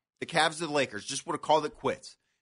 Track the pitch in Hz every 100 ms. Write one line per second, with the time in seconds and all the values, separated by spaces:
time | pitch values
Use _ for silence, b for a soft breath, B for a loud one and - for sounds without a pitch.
0 | _ _ 127 165 165 156 165 147 123 104
1 | - 135 170 151 - 156 151 - 131 -
2 | - - _ _